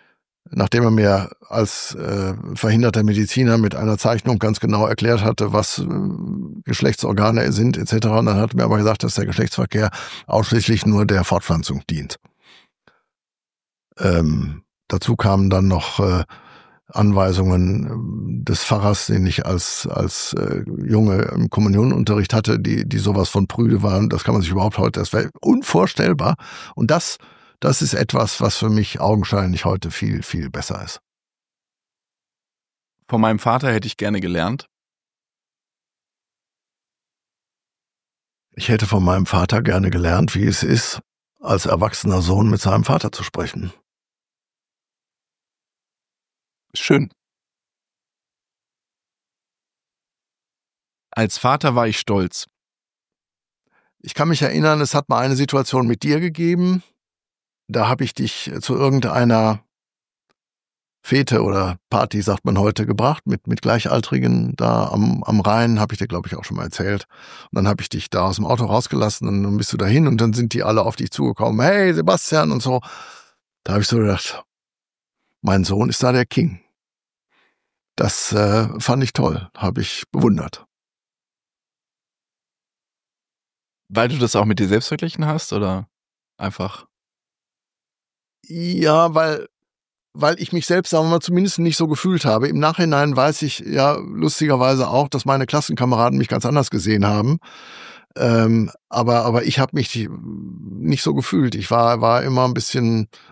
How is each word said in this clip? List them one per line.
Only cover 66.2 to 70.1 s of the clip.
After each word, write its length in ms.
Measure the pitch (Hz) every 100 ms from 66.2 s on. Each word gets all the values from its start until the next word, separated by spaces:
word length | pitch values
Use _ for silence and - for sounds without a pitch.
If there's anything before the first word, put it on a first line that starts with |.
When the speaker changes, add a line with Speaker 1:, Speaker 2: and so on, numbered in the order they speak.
| -
Speaker 1:
ich, 100 | -
auch 80 |
schon 120 | - -
mal 80 |
erzählt. 420 | 82 - 95 101 - - - - -
Und 60 | -
dann 100 | 98
hab 140 | 98
ich 80 | -
dich 200 | 101 -
da 180 | 95 92
aus 100 | 98
dem 80 | 92
Auto 200 | 120 110
rausgelassen 600 | 107 - 135 107 - 110
und 160 | 101
dann 140 | 101 101
bist 160 | -
du 40 | -
dahin 300 | 98 135
und 140 | 151